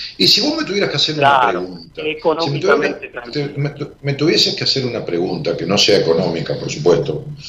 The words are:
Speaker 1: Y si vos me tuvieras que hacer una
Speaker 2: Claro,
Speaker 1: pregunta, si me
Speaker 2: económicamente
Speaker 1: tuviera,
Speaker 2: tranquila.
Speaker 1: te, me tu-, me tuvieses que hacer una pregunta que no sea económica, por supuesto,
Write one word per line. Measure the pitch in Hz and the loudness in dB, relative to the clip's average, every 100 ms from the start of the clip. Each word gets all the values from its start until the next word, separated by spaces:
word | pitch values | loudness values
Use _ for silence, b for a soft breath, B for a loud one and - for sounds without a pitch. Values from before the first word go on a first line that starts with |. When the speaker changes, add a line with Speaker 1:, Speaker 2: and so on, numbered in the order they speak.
| B B | B B
Speaker 1:
Y | 180 | 2
si | - | 2
vos | 269 320 | 0 -2
me | |
tuvieras | 302 202 185 | -2 -2 -2
que | 143 | 0
hacer | - 151 | -2 2
una | 139 135 | 4 4
Speaker 2:
Claro, | 120 117 | 2 0
Speaker 1:
pregunta, | 92 87 - | -6 -10 -16
si | - | -8
me | 156 | -8
Speaker 2:
económicamente | 156 170 156 165 143 185 147 147 - 123 | -2 0 0 0 0 2 2 2 -4 -10
Speaker 1:
tuviera, | 127 | -14
Speaker 2:
tranquila. | 120 147 139 | -8 -6 -4
Speaker 1:
te, | - | -4
me | 143 | -4
tu-, | - 143 - | -4 -12 -8
me | 139 | -6
tuvieses | 139 151 208 - | 0 2 4 2
que | - | 0
hacer | 120 135 | -2 0
una | 123 113 | -2 -4
pregunta | - 85 95 - 78 80 | -4 -2 -2 -2 -2 -2
que | |
no | 82 101 | 0 2
sea | - 98 | 4 4
económica, | 82 82 90 82 73 78 | 4 2 2 -2 -4 -4
por | 76 | -6
supuesto, | 80 82 80 71 73 - - | 0 4 4 2 -4 -8 -14